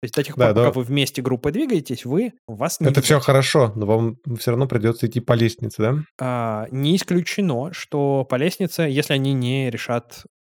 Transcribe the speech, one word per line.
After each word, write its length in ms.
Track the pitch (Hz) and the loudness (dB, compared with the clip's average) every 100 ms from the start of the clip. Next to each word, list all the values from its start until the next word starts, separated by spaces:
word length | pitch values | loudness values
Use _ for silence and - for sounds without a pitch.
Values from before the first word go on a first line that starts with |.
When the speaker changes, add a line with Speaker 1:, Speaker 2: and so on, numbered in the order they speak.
Speaker 1:
То 40 | 117 | -6
есть 100 | - | -4
до 80 | |
тех 120 | 147 135 | -4 2
Speaker 2:
Да, 120 | 120 | 4
Speaker 1:
пор, 80 | 104 | 6
пока 100 | 120 | 4
Speaker 2:
да. 40 | |
Speaker 1:
вы 120 | 127 | 2
вместе 380 | 120 143 131 - | 0 0 0 -2
группой 300 | 131 123 143 | -4 -2 -2
двигаетесь, 540 | 190 294 190 135 123 120 | -2 0 -2 -2 -8 -2
вы, 280 | 156 240 - - | -2 -2 -8 -16
вас 320 | 107 156 - | -6 -6 0
не 60 | 147 | 2
Speaker 2:
Это 120 | 139 | 2
все 140 | - 147 | 4 2
Speaker 1:
видят. 100 | 139 | 4
Speaker 2:
хорошо, 460 | 135 131 165 117 107 | 4 4 4 2 2
но 100 | 104 | 2
вам 320 | 113 117 - - 117 | 2 2 -4 -8 -4
все 120 | - | -2
равно 160 | 120 135 | 0 0
придется 400 | 120 110 113 113 | 2 0 0 -2
идти 120 | 120 | 0
по 120 | - | 2
лестнице, 480 | 117 117 - 113 - | 2 2 0 -8 -2
да? 140 | 110 147 151 - | 0 0 -4 -8
Speaker 1:
А, 480 | 131 123 113 107 113 | -4 -2 -4 -4 -6
не 240 | 131 143 185 | -2 2 0
исключено, 760 | - 180 170 - 190 120 151 | 2 -2 -2 -2 -2 -2 -6
что 520 | 175 - 147 139 135 127 | -10 -6 -2 0 0 0
по 100 | 127 | 0
лестнице, 480 | 160 - 180 - | 0 -2 -4 -2
если 300 | 160 139 - | 0 0 0
они 200 | 143 135 | 0 2
не 360 | 135 123 135 131 | 0 0 0 -2
решат 540 | 113 - 120 - - - _ | -4 -4 -4 -6 -16 -20 _